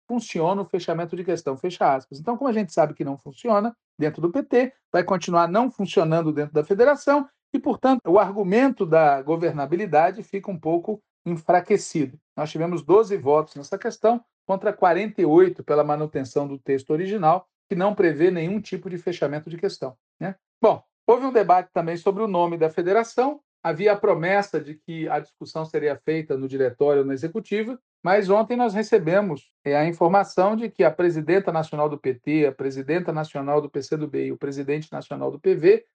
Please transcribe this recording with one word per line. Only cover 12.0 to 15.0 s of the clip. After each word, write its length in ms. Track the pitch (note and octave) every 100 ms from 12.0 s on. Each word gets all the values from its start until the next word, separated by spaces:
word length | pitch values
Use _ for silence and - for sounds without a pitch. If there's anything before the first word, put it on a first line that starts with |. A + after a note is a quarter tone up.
| C3 - _ -
Nós 140 | D3+
tivemos 320 | D#3 E3 E3+
doze 340 | C#3+ G3 G#3 G3
votos 380 | B2+ D3+ D#3
nessa 240 | - C#3 G3
questão, 440 | A#3 - A3 A#3+ - _
contra 280 | - F#3+ G#3
quarenta 500 | G3 F#3 E3+